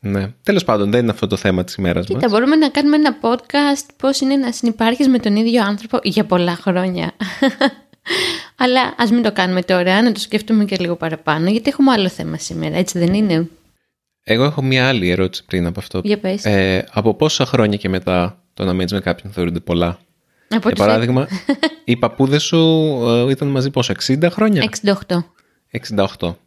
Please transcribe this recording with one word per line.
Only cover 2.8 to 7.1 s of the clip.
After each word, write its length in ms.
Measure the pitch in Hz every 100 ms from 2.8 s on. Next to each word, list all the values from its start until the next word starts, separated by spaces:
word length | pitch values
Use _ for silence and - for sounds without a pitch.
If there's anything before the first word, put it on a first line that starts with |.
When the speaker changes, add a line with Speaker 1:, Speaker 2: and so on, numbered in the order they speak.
| 294 302
Speaker 2:
ένα 220 | 302 233
podcast 640 | 233 247 - 285 285 277 - _
πώς 240 | 262 277
είναι 160 | 269 277
να 160 | 254
συνυπάρχεις 560 | 233 240 220 226 247 277
με 100 | 247
τον 180 | 214 208
ίδιο 260 | 226 233
άνθρωπο 340 | 202 202 226 247
για 220 | 202 208
πολλά 300 | - 180 175
χρόνια. 580 | 170 - 180 185 175 165